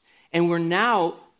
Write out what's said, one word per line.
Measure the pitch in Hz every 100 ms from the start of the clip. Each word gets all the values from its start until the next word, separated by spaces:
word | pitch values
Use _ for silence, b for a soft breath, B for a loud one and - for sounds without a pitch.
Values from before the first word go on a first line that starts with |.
| b b b
and | 165 170
we're | 170
now | 165 180 233 208 170 - - _